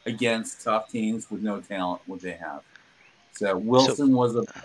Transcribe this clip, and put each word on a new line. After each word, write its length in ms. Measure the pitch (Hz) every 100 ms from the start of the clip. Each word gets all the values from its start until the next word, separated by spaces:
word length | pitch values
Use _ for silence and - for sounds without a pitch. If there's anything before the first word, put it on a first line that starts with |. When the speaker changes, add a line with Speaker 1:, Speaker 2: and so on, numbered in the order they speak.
| 123
Speaker 1:
against 580 | 110 117 113 110 -
tough 260 | 117 110 -
teams 380 | 117 110 110 -
with 120 | 101
no 180 | 107 101
talent, 400 | 98 98 90 87 -
what 160 | 90
they 120 | 90
have. 280 | 82 80 71 - - _ _ _ _ _
So 240 | - 101 95
Wilson 380 | 110 127 131 135
Speaker 2:
So 120 | 139
Speaker 1:
was 280 | 127 120 117
a, 80 | - -